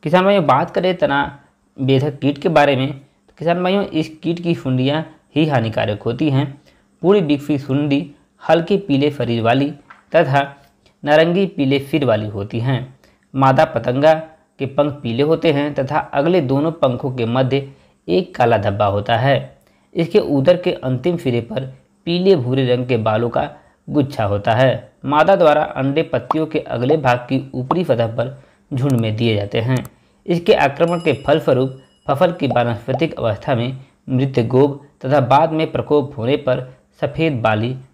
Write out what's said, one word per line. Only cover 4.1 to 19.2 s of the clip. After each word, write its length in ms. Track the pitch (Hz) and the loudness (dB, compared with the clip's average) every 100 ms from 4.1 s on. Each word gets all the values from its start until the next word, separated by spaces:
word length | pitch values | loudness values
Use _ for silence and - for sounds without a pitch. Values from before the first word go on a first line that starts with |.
| - | -6
कीट 180 | 156 170 | -6 -4
की 140 | 175 | -2
सुंडियाँ 500 | 170 135 127 131 151 156 - _ 143 | -2 -2 0 0 -2 -6 -16 _ -2
ही 100 | 156 | 2
हानिकारक 560 | 135 110 107 110 104 | 0 0 -2 -2 -2
होती 280 | 113 123 156 | -4 -2 0
हैं। 160 | 131 135 - _ _ _ _ | 0 -2 -8 _ _ _ _
पूरी 180 | 170 208 | 2 2
विकसित 400 | 156 143 147 147 | 2 -2 0 -4
सुंडी 500 | 135 135 147 139 170 - _ _ | 0 -2 0 -2 -2 -14 _ _
हल्के 340 | - 160 165 196 | 0 0 2 -2
पीले 320 | 202 139 143 | 0 0 0
शरीर 320 | 139 117 117 | -2 -2 0
वाली 280 | 113 131 139 143 _ - _ 156 | 2 2 0 -6 _ -20 _ 0
तथा 260 | 151 139 139 - _ _ _ _ | 2 2 0 -8 _ _ _ _
नारंगी 440 | 143 156 165 175 196 | 2 4 4 2 -2
पीले 320 | - 135 139 | 0 0 0
सिर 240 | 135 160 | 0 -2
वाली 240 | 131 110 107 | 2 0 -2
होती 320 | 104 101 117 | -8 -6 -4
हैं। 380 | 123 127 - _ _ _ _ | -2 -2 -4 _ _ _ _
मादा 300 | 135 135 135 | 0 2 4
पतंगा 500 | 156 117 113 127 151 156 160 - _ _ | 2 0 -2 2 4 2 -2 -18 _ _
के 60 | 135 | -6
पंख 260 | 139 147 | -2 -2
पीले 300 | 131 117 117 | -2 -6 -2
होते 300 | 147 165 165 | 0 2 2
हैं 200 | 143 147 | 0 -2
तथा 240 | 139 135 151 | -4 -4 -4
अगले 420 | - - 147 180 | -2 -2 2 0
दोनों 320 | 135 135 156 | 2 0 -2
पंखों 380 | 160 135 117 139 | 0 -2 0 -6
के 160 | 123 117 | -4 -2
मध्य 400 | 127 131 139 139 - _ _ - | 0 0 -2 -6 -18 _ _ -2
एक 260 | 180 180 - | -2 -2 0
काला 220 | 120 113 | 2 2
धब्बा 280 | 104 101 104 | 0 0 0
होता 300 | 101 101 | 0 -2
है। 400 | 117 | 0